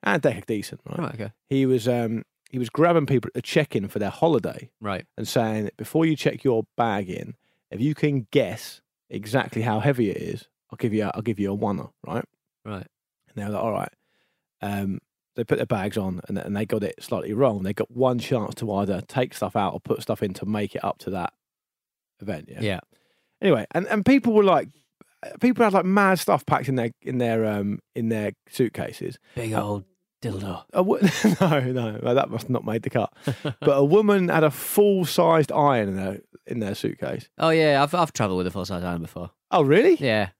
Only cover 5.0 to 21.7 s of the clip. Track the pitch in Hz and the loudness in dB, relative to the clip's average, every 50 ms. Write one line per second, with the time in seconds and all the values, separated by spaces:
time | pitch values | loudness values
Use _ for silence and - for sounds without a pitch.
5 | - _ _ - 113 107 - 131 117 110 110 107 107 101 - - 110 - - 156 | -8 _ _ -12 -10 -2 0 0 0 0 -2 -2 -4 -6 -8 -10 -14 -4 0 0
6 | 165 165 156 135 - 147 123 123 - 135 120 110 104 _ _ - 120 117 104 101 | 2 2 0 0 -2 -2 -2 0 0 0 2 2 -2 _ _ -2 0 0 0 -2
7 | 101 90 92 - - - - _ _ _ _ _ _ _ - 95 117 151 151 - | -2 -6 -8 -10 -10 -12 -14 _ _ _ _ _ _ _ -6 -2 -2 -2 0 0
8 | - 151 143 135 110 _ - 147 123 92 123 110 - - - - _ _ _ _ | 0 0 0 -2 -4 _ 0 0 0 0 -4 -10 -12 -16 -18 -20 _ _ _ _
9 | _ _ - 110 104 107 113 135 - - - 117 110 117 107 107 98 143 139 123 | _ _ -12 -12 -10 -2 -2 -2 -2 0 -4 -4 -2 0 0 0 2 0 0 2
10 | 117 101 87 - - 85 90 117 - _ _ _ _ _ - - - 117 104 107 | 0 -2 -2 -4 -6 -8 -8 -10 -12 _ _ _ _ _ -10 -4 -4 -2 0 0
11 | 104 98 - - 107 120 110 98 101 98 98 101 104 104 101 82 - - _ _ | -2 -2 -4 -4 -4 -4 -2 -2 -2 -2 -2 -2 -2 -2 -2 -4 -6 -10 _ _
12 | - - 80 123 - _ _ _ _ _ _ _ _ 110 104 95 87 - _ _ | -12 -8 -6 -6 -6 _ _ _ _ _ _ _ _ -12 -10 -10 -12 -14 _ _
13 | _ _ _ _ _ _ _ - 101 101 104 98 - 113 104 98 - - _ _ | _ _ _ _ _ _ _ -10 -8 -6 -4 -2 -2 -2 -2 -2 -4 -6 _ _
14 | _ _ _ _ _ _ _ _ _ _ _ _ - 101 101 101 101 98 95 - | _ _ _ _ _ _ _ _ _ _ _ _ -6 -6 -4 -4 -4 -4 -6 -8
15 | _ _ _ _ _ _ _ - 117 - 139 - - - 123 101 95 104 - 110 | _ _ _ _ _ _ _ -8 -2 -2 -2 -2 0 -2 -2 -2 -2 -4 -4 -4
16 | 98 95 92 90 - - 101 95 - - 101 101 110 101 - 110 101 95 - - | -4 -4 -6 -8 -8 -8 -8 -6 -6 -4 -4 -4 -2 -2 -2 -2 -2 -4 -6 -10
17 | - - 123 95 - - 107 107 139 127 107 101 92 95 101 - 107 - 117 120 | -8 -6 -6 -6 -4 -4 0 2 2 2 2 0 -2 -4 -2 -2 -4 -6 0 2
18 | 131 127 127 120 110 - 135 120 104 - - - 117 110 104 98 101 98 98 90 | 2 2 2 0 -2 -2 -2 -2 -2 -4 -8 -6 -6 -2 0 0 0 0 -2 -4
19 | - _ - 135 127 123 - - - 92 - 113 101 92 - - _ - - - | -6 _ -2 -2 -2 -2 -4 -6 -6 -4 -2 0 -2 -2 -2 -6 _ -4 -4 -4
20 | 120 - 110 - 113 101 92 - - 95 107 104 104 98 - - - 98 - _ | -2 -6 -4 -4 -4 -6 -6 -6 -6 -4 -4 -4 -4 -6 -6 -6 -6 -6 -6 _
21 | - - 92 95 87 - _ _ _ _ _ _ _ _ | -8 -8 -6 -6 -6 -8 _ _ _ _ _ _ _ _